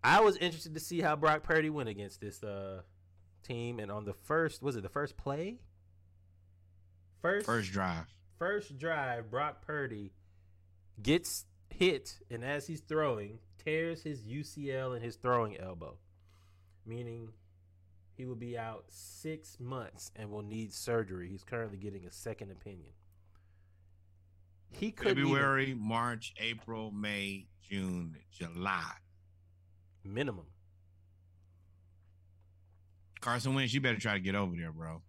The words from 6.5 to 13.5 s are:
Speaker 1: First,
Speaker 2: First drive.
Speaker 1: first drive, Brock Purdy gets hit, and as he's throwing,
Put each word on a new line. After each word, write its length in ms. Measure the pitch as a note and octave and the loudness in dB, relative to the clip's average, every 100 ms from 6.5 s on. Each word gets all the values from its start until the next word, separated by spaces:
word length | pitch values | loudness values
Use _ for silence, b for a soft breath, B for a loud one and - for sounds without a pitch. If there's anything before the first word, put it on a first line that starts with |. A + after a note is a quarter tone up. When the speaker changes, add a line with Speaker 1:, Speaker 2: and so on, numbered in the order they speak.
| - - - - - - - | -20 -20 -20 -20 -20 -20 -4
Speaker 1:
First, 240 | - G3+ G#2 | 0 0 2
Speaker 2:
First 260 | A2+ F#2+ | 2 2
drive. 340 | G2 F#2 E2 D#2+ - - - | 0 0 0 -6 -14 -20 -4
Speaker 1:
first 400 | F3 G#3 G3+ C#3 | -2 -2 -4 -6
drive, 520 | D#3+ D#3+ C3 A#2 A2+ | -2 0 0 -4 -2
Brock 300 | A#2+ D3 C#3+ - | -2 -2 -4 -6
Purdy 460 | D3+ C3 G#2+ G2 - b b b b - - - - | -4 -4 -6 -10 -14 b b b b -20 -20 -20 -6
gets 440 | G#2+ E3+ - - - - - | 2 2 2 -8 -10 -20 -14
hit, 500 | - F#3 C#3+ - - - | 4 4 4 -4 -16 -10
and 140 | A#2 | -6
as 240 | B2+ C#3+ C#3+ | -2 -4 -4
he's 140 | D#3 | -10
throwing, 580 | - D#3 D3+ A2+ G2+ A2+ - | 0 2 4 2 -4 -10 -18